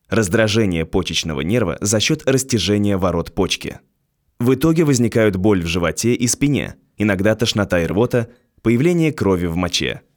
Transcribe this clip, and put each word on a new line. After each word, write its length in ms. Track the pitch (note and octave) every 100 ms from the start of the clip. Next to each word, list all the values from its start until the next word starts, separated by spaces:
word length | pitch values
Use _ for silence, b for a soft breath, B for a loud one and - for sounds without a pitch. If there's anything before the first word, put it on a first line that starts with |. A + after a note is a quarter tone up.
| -
раздражение 760 | F#3+ F2 A2 A2 G#2+ G#2 E2
почечного 560 | D#2+ F#2+ E2+ E2 E2 C#2+
нерва 380 | D#2 A#2+ F#2 C2+
за 180 | G#2 A2
счет 300 | - D#3 -
растяжения 720 | C3 - A2+ F2+ G#2 G#2 F#2+
ворот 360 | F#2 E2+ D#2+
почки. 460 | - F2 - - - _ _ _ _ _ -
В 140 | A#2+
итоге 320 | C3+ D#3+ E3
возникают 520 | D3+ B2 A2+ A#2+ G#2+ F#2+
боль 260 | G#2+ F#2+
в 40 | E2
животе 460 | F2 E2 - A#2
и 160 | B2 A#2+
спине, 460 | - C#3+ A#2+ G#1 - _ -
иногда 360 | G#2 G2 G#2
тошнота 460 | A2 A#2 G#2+ G2 F2+
и 60 | E2
рвота, 420 | F2+ A#2+ B2 - b b b
появление 520 | A2 A#2 E3+ F3 D#3
крови 340 | - G2 F#2 F2+
в 100 | E2+
моче. 460 | F2 - C2 - _